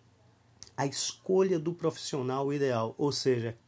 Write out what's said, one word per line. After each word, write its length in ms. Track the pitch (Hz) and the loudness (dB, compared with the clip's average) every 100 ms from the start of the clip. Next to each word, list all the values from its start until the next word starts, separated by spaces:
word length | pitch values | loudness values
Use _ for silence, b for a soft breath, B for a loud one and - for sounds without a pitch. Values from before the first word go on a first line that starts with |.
| _ _ _ _ _ _ - - | _ _ _ _ _ _ -12 -4
a 100 | 139 | -4
escolha 760 | - - - - 190 190 180 | -2 -6 -6 0 4 4 2
do 140 | 156 | -2
profissional 800 | 170 160 - - 151 127 131 139 | -2 -2 -2 -4 -4 -2 -2 -2
ideal, 440 | 143 139 120 113 - | 0 2 2 0 0
ou 140 | 143 | -2
seja, 460 | 131 135 120 113 113 | 0 2 2 0 -6